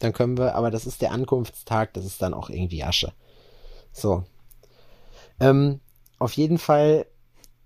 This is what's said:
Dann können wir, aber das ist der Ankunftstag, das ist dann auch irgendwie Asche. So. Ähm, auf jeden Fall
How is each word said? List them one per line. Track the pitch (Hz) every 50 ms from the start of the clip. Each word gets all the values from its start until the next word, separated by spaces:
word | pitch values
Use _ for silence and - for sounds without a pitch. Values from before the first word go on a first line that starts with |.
Dann | - 113
können | - - 123 123 127 123
wir, | 127 123 -
aber | - 117 113
das | 107 110 -
ist | 127 - -
der | 123 -
Ankunftstag, | 98 123 127 - 135 127 117 - - - - - 117 110 110 - -
das | 87 92
ist | 98 - -
dann | 95 90 -
auch | - - -
irgendwie | - 85 92 87 85 78 67
Asche. | 65 - - - - - - _ _ - - _ - - - - - - - - -
So. | - - - 104 92 87 90 - _ - - - - - - _ _ - - - - - - - - - - - _ -
Ähm, | 127 139 139 139 143 143 139 139 - _ _ _ _ _ _ _
auf | 120 117
jeden | - 143 156 156 170 160
Fall | - - 151 147 151 151 156 151 - - _ _ _ _ _ - - - _ _ _